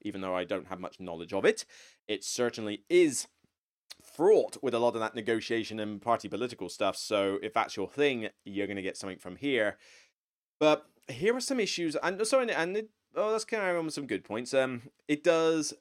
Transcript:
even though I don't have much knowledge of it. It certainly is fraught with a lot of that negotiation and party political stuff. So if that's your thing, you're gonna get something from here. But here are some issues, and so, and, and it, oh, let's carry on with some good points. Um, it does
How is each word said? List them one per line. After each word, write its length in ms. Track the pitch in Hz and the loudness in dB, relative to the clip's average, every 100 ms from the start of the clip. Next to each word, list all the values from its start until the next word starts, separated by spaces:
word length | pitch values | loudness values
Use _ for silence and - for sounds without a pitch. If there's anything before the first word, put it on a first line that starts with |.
even 180 | 107 98 | -10 -6
though 160 | 95 90 | -2 -2
I 80 | |
don't 240 | 90 98 - | -2 -4 -6
have 140 | 90 | -10
much 180 | 92 - | -10 -10
knowledge 320 | 90 82 85 | -10 -10 -6
of 140 | 98 143 | 2 2
it. 180 | - - - - _ - | 2 -2 -16 -20 _ -6
It 200 | 107 - | -6 -4
certainly 580 | - 120 117 107 104 - | -2 -2 -2 -6 -6 2
is 400 | 175 165 120 - _ _ _ _ _ - - | 6 6 2 -8 _ _ _ _ _ -20 -20
fraught 600 | - - 180 196 110 110 | -12 0 6 6 4 -2
with 120 | 131 | -2
a 60 | 117 | 2
lot 160 | 120 117 | 2 2
of 40 | |
that 160 | 110 120 | -4 -4
negotiation 640 | 104 110 - 113 104 107 | 0 0 0 -2 -2 -6
and 220 | 107 104 | -6 -4
party 260 | 120 113 101 | -2 -2 -2
political 400 | 101 123 - 90 | -6 -6 -6 -8
stuff. 300 | - 98 - | -2 0 0
So 420 | - 104 98 98 | 0 2 2 0
if 120 | 104 | -2
that's 240 | 117 - - | -2 -2 -2
your 100 | 95 | -6
thing, 440 | - 143 123 107 - | 0 0 0 -6 -10
you're 240 | 101 98 101 | -8 -4 -4
gonna 140 | 101 | -4
get 160 | 92 - | -6 -6
something 200 | 98 95 | -10 -10
from 200 | 92 90 | -12 -6
here. 400 | 143 123 104 - - - _ _ _ _ _ - | 0 2 2 -2 -12 -20 _ _ _ _ _ 2
But 300 | 151 151 - _ - | 4 4 0 _ -14
here 300 | 123 196 247 | -2 0 0
are 20 | |
some 220 | - 262 | -2 -2
issues, 340 | 190 - 170 147 | -2 -2 -2 -2
and 320 | 160 190 214 | -2 -2 2
so, 140 | 269 | 2
and, 100 | 240 | 2
and 240 | 156 170 202 | 0 0 -2
it, 140 | 220 _ _ - | -6 _ _ -2
oh, 140 | 214 | 0
let's 160 | 220 220 | 0 -2
carry 320 | 226 185 175 | -2 0 0
on 80 | 160 | -2
with 80 | |
some 140 | 147 135 | -4 -4
good 160 | 98 | -4
points. 320 | - 107 123 135 | -4 -6 0 2
Um, 340 | 131 123 123 _ - | 2 -2 -10 _ -2
it 160 | 147 | 0
does 480 | 175 165 165 165 147 - | 4 4 4 2 0 -6